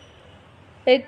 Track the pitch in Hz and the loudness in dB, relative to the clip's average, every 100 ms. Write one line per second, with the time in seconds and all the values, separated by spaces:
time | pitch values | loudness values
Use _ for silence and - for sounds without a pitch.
0 | - - - - - - - - - 262 | -20 -20 -20 -20 -20 -20 -20 -10 -2 -2